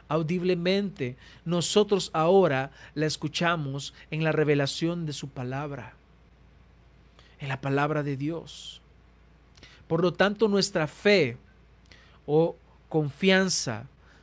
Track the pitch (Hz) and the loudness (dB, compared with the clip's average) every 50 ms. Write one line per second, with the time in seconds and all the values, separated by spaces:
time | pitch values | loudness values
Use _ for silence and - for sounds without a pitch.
0 | - - 147 160 165 147 180 180 175 185 185 170 170 180 190 196 208 190 - - | -8 -4 -2 -2 -2 0 -2 -2 0 0 0 0 0 0 0 0 -2 -4 -6 -6
1 | 135 123 123 - - - - - - 165 175 175 - - - 208 208 208 208 185 | -8 -8 -8 -10 -18 -20 -20 -12 -6 -2 -2 -2 0 2 2 2 4 4 2 0
2 | - - - 160 156 170 190 196 185 156 139 131 135 139 - - - - - 147 | 0 -2 -2 0 4 6 6 6 6 4 2 0 -4 -6 -10 -18 -20 -12 -6 -4
3 | 156 156 - - - 147 - - 175 170 175 165 147 135 135 139 139 - - - | -2 -2 -2 -4 -6 -6 -4 -2 0 0 0 0 -2 -6 -6 -8 -10 -12 -16 -18
4 | - - 156 156 160 156 151 156 151 147 147 143 139 135 - - 160 165 170 175 | -14 -10 -6 -2 0 0 2 2 2 2 4 2 2 0 -2 -2 -2 -2 -2 -4
5 | 165 147 135 - - 135 - 135 123 123 131 139 151 147 139 131 107 - - _ | -6 -6 -6 -8 -10 -12 -10 -8 -8 -6 -6 -8 -8 -8 -10 -12 -14 -16 -20 _
6 | _ _ _ _ _ _ _ _ - - _ _ - _ _ _ _ _ _ _ | _ _ _ _ _ _ _ _ -20 -20 _ _ -20 _ _ _ _ _ _ _
7 | _ _ _ - - - _ - 143 135 135 131 - 139 139 139 143 147 156 151 | _ _ _ -20 -20 -20 _ -12 -8 -8 -8 -6 -4 -2 0 0 0 0 0 -2
8 | 143 143 139 131 143 151 170 156 - 139 - - - - - - _ - - - | -2 -4 -6 -4 -6 -6 -6 -8 -12 -14 -18 -18 -16 -18 -18 -20 _ -20 -20 -20
9 | _ _ _ _ _ _ - _ _ _ _ - - - - - - - 165 165 | _ _ _ _ _ _ -20 _ _ _ _ -20 -20 -20 -20 -20 -8 -4 -2 0
10 | 180 175 165 - 185 202 208 - 226 208 202 196 180 180 - 175 156 147 - - | 0 0 2 2 2 2 2 2 2 2 4 2 2 2 0 -2 -2 -2 -4 0
11 | - 202 208 190 151 120 120 - - - _ - - _ - _ _ - - - | 2 4 6 6 4 2 -2 -8 -14 -20 _ -20 -20 _ -20 _ _ -20 -20 -20
12 | - - - - - - 147 156 165 - - - _ _ _ _ _ - - 160 | -20 -20 -20 -16 -6 0 2 4 4 2 0 -6 _ _ _ _ _ -4 -2 -2
13 | 151 139 - - 190 190 190 190 190 185 - - - 139 110 104 123 - _ _ | -2 -2 -4 0 2 4 4 4 4 2 0 -2 -4 -4 -8 -8 -10 -16 _ _
14 | - - - - | -20 -20 -20 -20